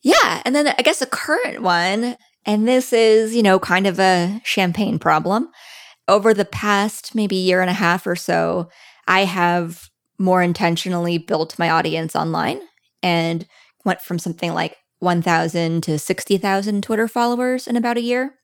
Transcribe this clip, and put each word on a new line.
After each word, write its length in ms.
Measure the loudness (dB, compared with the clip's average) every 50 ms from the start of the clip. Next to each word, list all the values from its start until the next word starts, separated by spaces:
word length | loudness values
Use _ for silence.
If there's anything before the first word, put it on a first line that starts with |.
| _
Yeah. 380 | 4 4 4 4 2 0 -2 -4
And 100 | -2 0
then 120 | 2 0 0
I 140 | 0 2 0
guess 180 | 0 0 0
a 60 | -4 -6
current 540 | -6 -8 -4 -2 -2 -2 -2 -4 -6 -4 -2
one, 520 | 0 0 2 0 0 -2 -2 -4 -4 -6 -10 _ _ _ _ _
and 220 | -2 0 0 2 2
this 260 | 2 2 2 2 2
is, 420 | 4 6 6 6 6 4 2 0
you 80 | 2 4
know, 160 | 4 4 4
kind 280 | 2 2 0 2 2 0
of 120 | 2 4
a 400 | 4 4 4 4 2 0 -2 -6 _
champagne 540 | -4 0 0 0 0 0 0 -2 -2 -2 0
problem. 500 | 2 2 2 2 2 0 -2 -2 -2 -6 _ -20 -20 -20 -20 -20 -20 -20 -20 _ _ 2
Over 260 | 2 4 6 4 2
the 120 | 2 0
past 720 | -4 -4 -6 0 0 2 2 2 0 -4 -8 -16 -8 -4
maybe 200 | -2 -2 0 -2
year 260 | 0 0 2 2 2
and 80 | 2 0
a 40 | 0
half 320 | 0 0 0 0 0 -2 -4
or 80 | -6
so, 540 | -4 -2 -2 0 0 0 0 -2 -2 -4 -6 _ -20 -20 -20 -20 _ _ 0
I 180 | 2 2 2
have 640 | 0 0 0 0 2 2 0 -2 -4 -10 -14 -20 -20 _ _ _ _ _ _
more 220 | 0 2 2 2
intentionally 760 | 2 0 0 0 0 0 0 -2 -4 -4 -4 -4 -2 -2 -2 -4
built 420 | -4 -4 -2 -2 -2 -4 -4 -4
my 100 | -2 0
audience 460 | 0 0 0 -2 -2 -4 -6 -4 -4
online 460 | -4 -4 -2 -2 -2 -2 -4 -4 -6 -12 -18 _ _ _ _ _ _ -2
and 420 | -2 0 0 0 -2 -4 -6 -8 _ _ _ _ _ _ _ _
went 160 | -4 -4 -4
from 160 | -6 -8 -8 -6
something 340 | -6 -8 -8 -6 -6 -6 -4
like 220 | -4 -4 -6 -8 _ _ _ _ _
one 220 | -2 0 0 0
thousand 600 | 0 2 0 2 0 0 -2 -2 -2 0 -2 -2 -2
to 160 | -2 -4 -4
sixty 380 | -2 -4 -6 -6 -2 -2 -2 -2
thousand 460 | 0 -2 -2 -2 -2 -2 -4 -4 -2
Twitter 240 | -2 -2 -2 -2 -2
followers 600 | -2 -2 0 0 0 -2 -2 -2 -2 -4 -4 -2
in 80 | -2
about 220 | -2 0 0 -2 -2
a 40 |
year. 320 | -2 -2 -2 -2 -2 -6 _ _